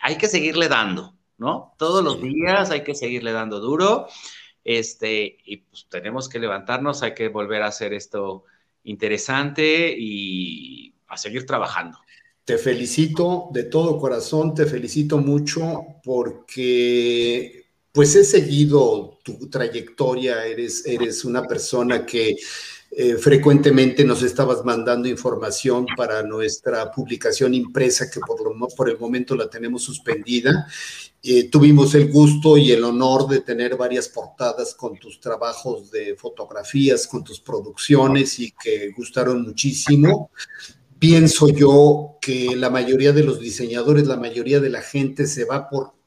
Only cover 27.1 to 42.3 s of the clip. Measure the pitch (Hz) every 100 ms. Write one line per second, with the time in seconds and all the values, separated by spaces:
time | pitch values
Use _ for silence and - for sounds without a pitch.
27.1 | 120 - - 127 127 120 131 127 123 120
28.1 | - - 113 110 110 123 - 123 113 117
29.1 | 127 123 123 110 113 117 123 - 147 -
30.1 | 110 107 123 131 151 151 - - - -
31.1 | _ 127 123 123 151 143 147 139 147 147
32.1 | 143 147 147 156 151 127 117 117 120 131
33.1 | 131 135 135 131 117 123 127 123 127 -
34.1 | - 104 _ 123 113 117 - 120 98 -
35.1 | - 123 110 117 113 131 110 101 107 104
36.1 | 101 117 - 104 104 - 143 139 120 -
37.1 | 123 - 104 - 110 101 - - 143 135
38.1 | 135 135 - 117 _ 113 107 101 101 120
39.1 | - 123 123 113 104 143 127 - 147 151
40.1 | 202 - - - - - _ _ _ 160
41.1 | 165 160 - 147 139 143 139 147 147 -
42.1 | - -